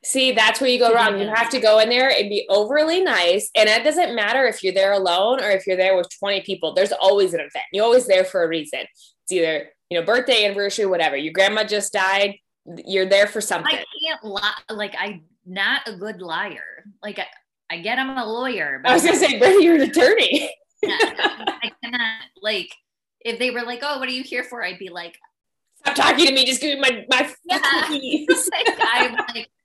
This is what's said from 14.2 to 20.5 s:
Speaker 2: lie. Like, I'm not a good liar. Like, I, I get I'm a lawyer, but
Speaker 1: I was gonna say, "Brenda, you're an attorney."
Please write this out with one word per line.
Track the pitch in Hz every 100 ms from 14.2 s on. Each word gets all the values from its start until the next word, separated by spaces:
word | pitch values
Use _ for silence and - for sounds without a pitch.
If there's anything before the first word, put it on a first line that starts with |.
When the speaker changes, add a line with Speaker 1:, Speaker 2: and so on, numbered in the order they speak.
Speaker 2:
lie. | 220 196 208 208 -
Like, | 214 208 196
I'm | 202 185 _ _
not | 180 185 202 269 -
a | 190
good | 208 185
liar. | 180 165 202 131 76 - 208 196
Like, | 208 196
I, | - - _ _ _
I | 170
get | 175 247
I'm | 262 262
a |
lawyer, | 220 226 262 220 147 135
but | 131
Speaker 1:
I |
was | 262
gonna | 339 392
say, | 294 226
"Brenda, | 247 381
you're | 339
an | 330
attorney." | 262 - 349 440 214 - -